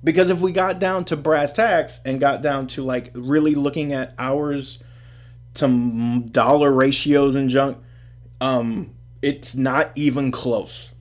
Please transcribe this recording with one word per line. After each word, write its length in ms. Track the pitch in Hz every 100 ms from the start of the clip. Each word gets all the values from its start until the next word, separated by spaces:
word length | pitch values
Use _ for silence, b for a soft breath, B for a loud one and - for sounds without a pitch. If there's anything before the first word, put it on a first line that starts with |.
Because 260 | 135 165 180
if 100 | 180
we 120 | 185
got 260 | 180 185 180
down 260 | 185 190 175
to 100 | 156
brass 360 | 143 156 147
tacks 480 | - 226 175 147 -
and 160 | 135 131
got 200 | 139 131
down 280 | 147 139 131
to, 140 | -
like, 260 | 131 127 123
really 440 | 123 123 151 156 147
looking 360 | 143 143 147
at 220 | 139 - -
hours 600 | 127 143 147 143 127 - B B B B B B -
to 100 | -
m-, 640 | 139 123 120 113 117 120 117
dollar 420 | 123 117 147 147
ratios 640 | 131 135 135 147 143 139
and 160 | 135 135
junk, 280 | 131 135 123 b b b b b -
um, 540 | 135 127 117 110 - - - -
it's 360 | 143 139 - 127
not 340 | 131 135 156 -
even 340 | 147 127 135
close. 640 | 123 127 113 - - - -